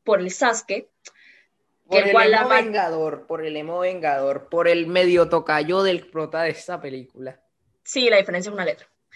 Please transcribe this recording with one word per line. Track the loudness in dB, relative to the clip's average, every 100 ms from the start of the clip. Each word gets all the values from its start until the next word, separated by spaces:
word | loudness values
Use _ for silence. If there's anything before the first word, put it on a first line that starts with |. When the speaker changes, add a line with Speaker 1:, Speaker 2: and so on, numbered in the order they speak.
| 0
Speaker 1:
por | 0
el | 0
Sasuke, | -2 -2 -2 -6 -10
que | -10 _ -20 _ _ _ _ _ _ _ 0
Speaker 2:
Por | 2
Speaker 1:
el | 4
Speaker 2:
el |
Speaker 1:
cual | 6 6
la | 4
Speaker 2:
emo | 4
Speaker 1:
ma- | 2
Speaker 2:
vengador, | 2 -2 -2 -2 -4 -6 -10
por | -8 -6
el | -8
emo | -8 -4
vengador, | -4 -2 -2 0 -2 -4 -4
por | 0 2
el | 2 2
medio | 2 4 4 4
tocayo | 2 0 -2 0 0
del | 0 -2 -6
prota | -8 -6 -4
de | -4
esta | -6 -10 -12
película. | -10 -14 -16 -18 -18 -18 _ _ _ _
Speaker 1:
Sí, | -8 -2 2
la | 2
diferencia | 2 -6 -8
es |
una | -6 -6
letra. | -8 _ _ _